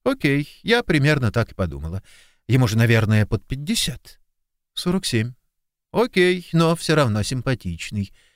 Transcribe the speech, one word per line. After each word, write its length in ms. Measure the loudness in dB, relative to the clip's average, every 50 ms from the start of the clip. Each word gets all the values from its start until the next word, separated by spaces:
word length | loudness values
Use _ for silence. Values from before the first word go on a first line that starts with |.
| _
«Окей, 440 | -4 -2 0 0 0 0 0 -2 -6 -12 -10
я 220 | -2 0 0 0 0
примерно 480 | 0 0 2 2 2 2 2 0 0
так 200 | 0 0 -2 -2
и 40 | -4
подумала. 480 | -4 -6 -4 -6 -8 -8 -8 -8 -10 -12 -14 -20 -20 _ _ _ _ _ 0
Ему 200 | 2 2 2 2
же, 100 | 2 2
наверное, 480 | 2 4 4 2 2 2 2 2 2
под 200 | 0 -2 -6 -6
пятьдесят». 760 | -8 -12 -10 -6 -6 -4 -4 -4 -4 -6 -10 -16 -20 -20 _ _ _ _ _ _ _ _ _ _ _ _
«Сорок 320 | -6 -4 -2 -2 -2 -2
семь». 280 | -2 -2 -2 -2 -2 -6 -12 _ _ _ _ _ _ _ _ _ _ -2
«Окей, 540 | -2 -2 0 2 2 4 4 2 0 -4 -2
но 240 | 2 2 4 2 2
всё 200 | 0 0 0 2
равно 280 | 2 2 2 2 0 -2
симпатичный». 880 | -4 -4 -4 -4 -4 -4 -4 -4 -8 -8 -8 -10 -8 -6 -6 -6 -6 -10 _ _ _ _